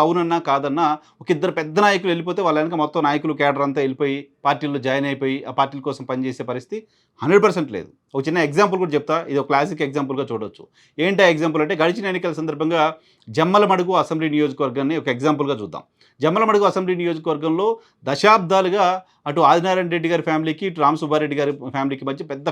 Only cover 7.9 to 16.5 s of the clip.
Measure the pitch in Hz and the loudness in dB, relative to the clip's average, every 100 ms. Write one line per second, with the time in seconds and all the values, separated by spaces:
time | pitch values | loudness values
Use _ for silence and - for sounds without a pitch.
7.9 | _ _ 139 139 170 151 143 202 185 180 | _ _ -6 -2 -2 0 2 2 2 -2
8.9 | 143 - 156 165 139 131 139 151 156 143 | -2 -2 -4 -2 -4 0 0 0 -2 -4
9.9 | 139 135 135 139 113 104 - - _ _ | -4 -4 -4 -4 -6 -8 -14 -20 _ _
10.9 | - 165 196 185 156 165 156 151 180 165 | -4 -2 4 4 4 0 0 -2 2 0
11.9 | 202 196 180 175 151 156 147 156 170 151 | 0 -4 -4 -4 -6 -6 -4 -2 2 0
12.9 | 160 _ _ - 110 165 202 208 185 175 | 0 _ _ -8 0 2 4 4 2 2
13.9 | 180 147 160 160 151 147 131 139 123 139 | 0 0 -2 0 0 0 0 -2 -2 -2
14.9 | 160 127 123 143 147 143 127 101 78 - | -2 -2 -2 0 0 -2 -4 -6 -12 -16
15.9 | _ _ _ 151 190 220 | _ _ _ 0 2 2